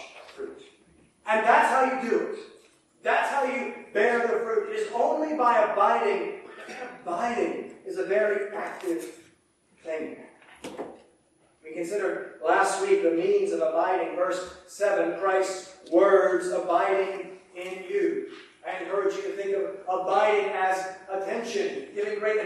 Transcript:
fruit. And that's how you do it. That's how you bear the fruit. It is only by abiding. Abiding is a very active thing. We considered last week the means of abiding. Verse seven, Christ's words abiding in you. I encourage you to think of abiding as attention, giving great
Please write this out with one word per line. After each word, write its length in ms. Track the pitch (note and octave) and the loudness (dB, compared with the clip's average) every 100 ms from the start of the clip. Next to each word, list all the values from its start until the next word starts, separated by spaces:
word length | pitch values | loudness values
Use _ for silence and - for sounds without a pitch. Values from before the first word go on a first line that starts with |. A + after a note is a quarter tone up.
| - - - - | -16 -20 -20 -14
fruit. 260 | - - - _ _ _ _ _ - | -14 -14 -20 _ _ _ _ _ 0
And 200 | A3 - | 2 6
that's 240 | - - | 6 6
how 320 | B3+ C4 B3+ | 2 2 0
you 80 | A3+ | 0
do 80 | - - | 0 0
it. 120 | - - - _ _ _ _ | -8 -12 -20 _ _ _ _
That's 260 | - - - | 0 0 2
how 140 | C#4 | 0
you 300 | C4 B3+ G#3+ - - | -2 -2 -6 -10 -4
bear 280 | G3+ A#3+ A#3 | 2 4 4
the 180 | A#3 - | 2 0
fruit. 300 | A3+ G#3+ G#3 | 0 0 0
It 100 | G#3+ | -4
is 120 | - | -4
only 420 | F3+ G3+ D4 D4+ D4+ | 0 2 2 -2 2
by 240 | - - | 4 4
abiding. 840 | - G3+ - - G#3 - - - - - - - - - | 2 4 4 4 2 0 -4 -10 -16 -18 -16 -12 -14 -12
Abiding 720 | - A3+ A#3+ - - - - - F#3+ | -8 -4 -2 0 -2 -2 -10 -14 -10
is 120 | F3+ | -6
a 60 | |
very 520 | F3 G#3 G#3 G3 - - | 0 2 2 0 -4 -8
active 640 | - - F3 E3 - - - _ _ _ _ _ | -10 -8 -4 -4 -6 -16 -20 _ _ _ _ _
thing. 340 | E3 D#3 - C#3 - _ - - - - - - - _ _ _ _ _ | -8 -6 -8 -12 -18 _ -20 -18 -16 -12 -14 -14 -20 _ _ _ _ _
We 100 | D#3 | -14
considered 680 | E3+ E3+ G3+ F#3 D#3+ - - E3 | -8 -4 -2 -2 -4 -8 -4 2
last 360 | F3+ G3 F#3+ | 4 4 2
week 220 | G3 F#3+ | 4 4
the 80 | E3 | 4
means 400 | E3 G3 G3+ F3+ | 2 2 2 2
of 100 | E3 | 0
abiding. 540 | D#3+ E3 E3 F3+ E3 - | 2 2 2 0 -2 -2
Verse 420 | - - - - - | -2 -2 -6 -14 -18
seven, 520 | - G3+ F3 E3 E3+ | -2 0 2 0 0
Christ's 560 | G3 F#3+ F#3 - - - - | 2 2 2 -4 -10 -18 2
words 600 | F3 G3+ F#3+ F#3 F3+ F3+ | 6 8 8 6 2 0
abiding 880 | F3 - E3+ G3 F#3+ F#3+ F#3+ E3+ - - F3 | -2 2 2 4 2 0 -4 -10 -14 -18 -12
in 280 | F3+ F#4+ | -10 -10
you. 460 | F4+ - - - - - - _ - | -4 0 0 -2 -8 -14 -20 _ -10
I 180 | F#3 | -8
encourage 320 | F3 G3 F#3+ - | -4 0 0 -2
you 60 | |
to 80 | F3+ | -6
think 240 | G3 G3 F#3+ | -6 -4 -2
of 240 | - - F3+ | -4 -8 -6
abiding 640 | F#3 F3+ G3+ G#3+ G4+ G3 | -4 2 2 4 2 0
as 340 | F#4+ F#3 F#4+ - - - | 0 0 0 -4 -10 -8
attention, 800 | F#3+ - A#3 A#3 G3+ - - - G3+ | -6 -4 -4 -4 -2 -2 -4 -8 -6
giving 240 | G#3 G#3 | -4 -2
great 220 | G#3+ G#3+ | 0 0